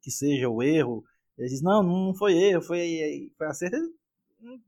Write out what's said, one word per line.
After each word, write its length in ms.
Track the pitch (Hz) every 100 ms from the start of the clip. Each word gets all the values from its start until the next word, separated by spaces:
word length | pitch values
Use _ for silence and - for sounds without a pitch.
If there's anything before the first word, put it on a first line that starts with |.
que 80 | -
seja 400 | - 143 139 123
o 120 | 113
erro, 400 | 135 160 123 113 - _ _ -
eles 120 | 123
dizem, 140 | 135
"Não, 180 | 175 208
não 320 | 180 185 190
foi 200 | 190 208
erro, 260 | 175 202 170
foi, 720 | - 175 170 165 151 143 - -
foi 80 | 156
acerto." 280 | 143 180
Eles, 140 | 262 330 - _ _ _ _ 226 254